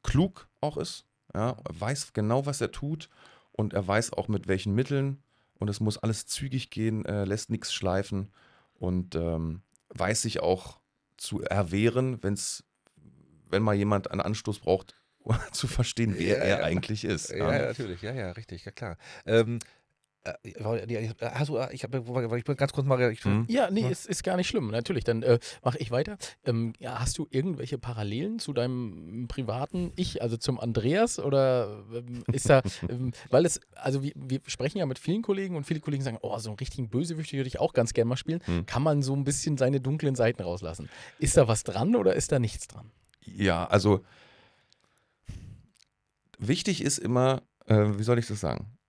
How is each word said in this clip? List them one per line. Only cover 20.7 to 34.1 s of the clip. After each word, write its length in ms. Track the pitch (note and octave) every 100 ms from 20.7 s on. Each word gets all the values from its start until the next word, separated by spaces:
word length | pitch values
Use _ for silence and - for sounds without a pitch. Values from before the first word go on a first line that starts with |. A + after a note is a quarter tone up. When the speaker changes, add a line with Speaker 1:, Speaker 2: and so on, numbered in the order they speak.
| A2+ A2 A#2
Speaker 2:
ja, 120 | A2 A2 A#2
hast 140 | B2 D3
du, 100 | B2
äh, 100 | C3
ich 100 | C3+
hab, 80 | A#2 C3 A#2
wo 80 |
war, 220 | B2 A#2 A#2+
ich 80 |
bin 120 | A#2+ C#3
ganz 160 | C#3
kurz 140 | - C#3
mal, 260 | C3 B2
ich 120 | A2
Speaker 1:
Mhm. 200 | G2+ G#2 A#2
Speaker 3:
Ja, 240 | A#3+ G#3+
nee, 120 | G3
Speaker 2:
Ja. 80 | B2+
Speaker 3:
ist, 160 | - -
ist 180 | F3+
gar 120 | - F3+
nicht 120 | F3+
schlimm, 220 | G#3+ A2+
natürlich, 340 | A2+ A#2 C#3+
dann, 180 | - A2+
äh, 160 | B2+ A#2+ - -
mach 120 | B2+
ich 160 | A#2+ A2
weiter. 260 | A#2+ D#3 G#2 - -
Ähm, 280 | - A#2 A#2 -
ja, 200 | A#2+ A#2
hast 200 | B2+ -
du 80 | D3+
irgendwelche 460 | C3 F3 D#3 B2+ C3
Parallelen 600 | - A2+ G#2 A2 F#3+ A3+
zu 160 | -
deinem 720 | C3+ B2 B2+ A#2 D#2+ D#2+ A2 A#2+
privaten 640 | - A2+ A#2 C#3+ F3+ F3 -
Ich, 260 | F#3 -
also 140 | A#2+ A#2
zum 200 | - B2
Andreas, 600 | A#2 A2 A2+ F3+ A#3 -
oder, 680 | C#3+ C#3 C3+ B2+ G#2 G#2 G2+
ähm, 320 | A#2 B2 A#2+ -
ist 160 | C3 -
da, 140 | C3+
Speaker 1:
<laughs> 240 | G2 - -
Speaker 3:
ähm, 240 | B2 B2+ - -
weil 160 | B2+
es, 160 | E3+ - _
also 280 | - C#3 C3+
wir, 100 | C3+